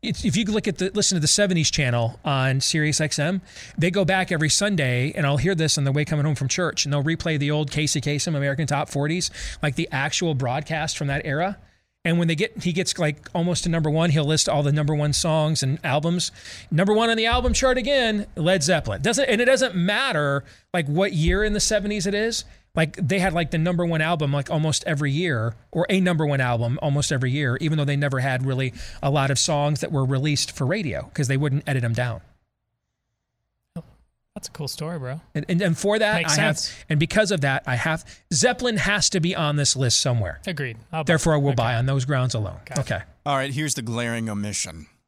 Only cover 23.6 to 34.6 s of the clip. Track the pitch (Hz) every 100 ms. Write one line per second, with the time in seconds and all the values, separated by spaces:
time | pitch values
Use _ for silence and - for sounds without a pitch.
23.6 | 165 175 170 165 156 170 147 143 135 160
24.6 | 156 147 - 151 147 139 180 127 110 113
25.6 | _ 165 - 185 180 165 151 139 127 120
26.6 | 117 123 151 143 - 139 127 135 139 123
27.6 | 160 156 143 143 143 131 135 127 131 131
28.6 | 131 - - - 143 147 139 135 - 151
29.6 | 147 147 - 151 131 135 151 143 - -
30.6 | 131 196 170 76 - - 135 135 147 139
31.6 | - 135 120 113 123 92 - _ _ _
32.6 | _ _ _ _ _ _ _ _ _ _
33.6 | _ - - - _ _ _ - - -